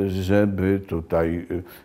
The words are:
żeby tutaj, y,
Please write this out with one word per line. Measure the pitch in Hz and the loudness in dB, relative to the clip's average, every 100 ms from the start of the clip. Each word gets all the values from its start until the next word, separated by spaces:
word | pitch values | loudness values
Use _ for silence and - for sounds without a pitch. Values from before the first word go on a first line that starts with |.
| 98 | -2
żeby | 92 92 98 104 95 95 98 95 | -2 2 4 2 2 2 0 -2
tutaj, | 85 80 82 82 87 90 | -6 0 0 0 -2 -4
y, | 87 90 - | -8 -8 -16